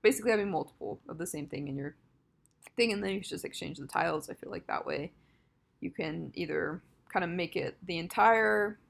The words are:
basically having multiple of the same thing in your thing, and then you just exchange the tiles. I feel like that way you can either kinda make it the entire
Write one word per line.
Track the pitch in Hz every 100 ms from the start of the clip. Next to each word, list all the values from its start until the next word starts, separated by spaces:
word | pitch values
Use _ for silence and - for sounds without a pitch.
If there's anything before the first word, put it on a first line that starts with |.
basically | 220 269 226
having | 214 202
multiple | 165 - _ - - -
of | 160
the | 170
same | 151 143
thing | - 143
in | 139
your | 143 147 _ _ _ _ _ _ - -
thing, | 233
and | 202
then | 196 196
you |
just | 180 156
exchange | - - 165 170
the | -
tiles. | 160 165 156 -
I | -
feel | -
like | 170 -
that | - -
way | 143 160 _ _ _ _ _ _ _
you | 269
can | - 160 165 160 -
either | 165 156 156 170 - _ _
kinda | 190 175
make | 175 170 180
it | 139 -
the | 180 170
entire | 175 - 220 226 214 208 208 208 _